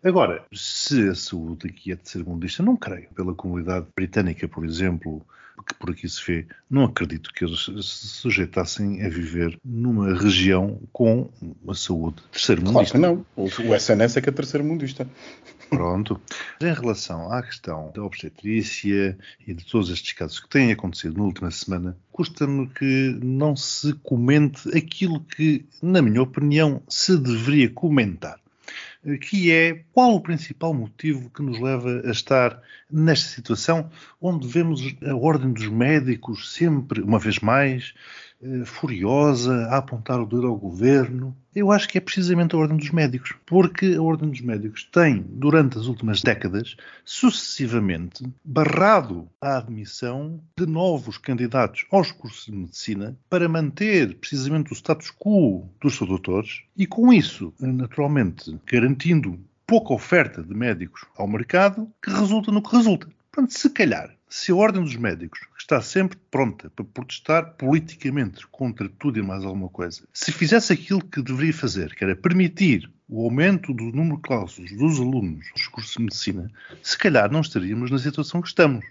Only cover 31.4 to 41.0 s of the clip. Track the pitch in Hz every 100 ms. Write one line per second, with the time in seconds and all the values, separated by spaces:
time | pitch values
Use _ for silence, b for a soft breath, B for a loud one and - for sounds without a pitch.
31.4 | 143 113 131 131 123 123 123 107 - 131
32.4 | 123 - B B B 156 160 147 - -
33.4 | - 110 - 165 160 B B B 180 165
34.4 | 127 165 165 143 131 127 143 131 147 151
35.4 | 131 110 110 110 131 156 127 117 - 107
36.4 | - - 170 143 131 110 98 110 110 92
37.4 | 104 131 139 127 - - B B B B
38.4 | 127 127 117 - 147 101 98 139 147 127
39.4 | 123 123 113 135 135 117 110 123 107 120
40.4 | 123 107 98 87 123 139